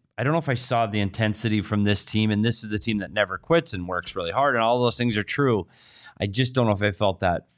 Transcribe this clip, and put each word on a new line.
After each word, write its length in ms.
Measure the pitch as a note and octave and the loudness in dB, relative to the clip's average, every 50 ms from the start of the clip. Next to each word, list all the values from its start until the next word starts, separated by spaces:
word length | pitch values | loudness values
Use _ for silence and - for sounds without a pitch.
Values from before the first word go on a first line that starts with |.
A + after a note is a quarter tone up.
| _ _ _ | _ _ _
I 80 | - A#2 | -4 -2
don't 100 | C3+ D#3 | 0 0
know 60 | E3+ | 0
if 100 | D#3+ C#3 | 0 -2
I 40 | B2+ | -2
saw 320 | A#2+ - - B2+ A#2 A#2 | -2 -2 -2 0 0 0
the 140 | G#2 G#2 G#2+ | 0 0 0
intensity 600 | G2+ F#2+ F#2+ - A2 G#2+ G#2+ - - A2+ G#2+ G#2+ | 0 0 0 0 0 0 0 -2 -2 0 0 0
from 240 | F#2+ - A2 G#2 G2+ | 0 0 0 2 2
this 200 | G#2 G#2 F#2+ - | 2 2 0 -2
team, 240 | - - A2 A2 G#2+ | -2 0 0 2 2
and 160 | G#2 G2+ G#2+ | 2 2 2
this 180 | A#2 A#2+ - - | 0 -2 -2 -6
is 80 | G#2+ | -6
a 60 | G#2+ | -6
team 220 | G#2+ - - A2 G#2 | -4 -2 -2 -2 -2
that 120 | F#2+ D2+ | -4 -2
never 280 | E2+ G#2+ G#2 F#2 F#2+ F2+ | -2 -2 0 0 -2 -8
quits 340 | - - D#3+ E3+ - - - | -2 0 0 0 2 -2 -6
and 140 | F#2 F2+ | -8 -6
works 280 | F2+ F2+ F2+ F2 - - | -4 -4 -6 -6 -6 -6
really 140 | F#2+ F2 E2+ | -6 -6 -2
hard, 240 | F2+ B2 C#3 C#3+ B2+ | -2 0 0 2 2
and 100 | A#2 A2+ | 2 2
all 160 | A2+ B2 B2 | 2 4 4
those 160 | B2 A#2+ A2 | 2 2 2
things 220 | - A#2+ A#2+ G#2+ | 0 0 0 0
are 60 | G#2 G2+ | 0 -2
true. 420 | - - - C#3+ C3 A#2 G2+ F2 - - - - - - - - - - - | -2 0 2 2 4 2 2 0 -4 -12 -20 -20 -20 -20 -20 -20 -20 -6 -4
I 60 | - | -4
just 260 | G2+ G2 A#2 C3 B2+ B2+ | -2 0 0 -2 0 0
don't 140 | C3 A#2+ | 2 2
know 40 | A2 G#2 | 2 2
if 100 | F#2+ G#2 | 2 0
I 80 | G#2 | 0
felt 300 | F#2+ - G#2+ G2 F#2 - | 0 2 0 0 0 0
that 260 | F#2+ F2+ E2+ - - _ _ | 0 0 0 -2 -4 _ _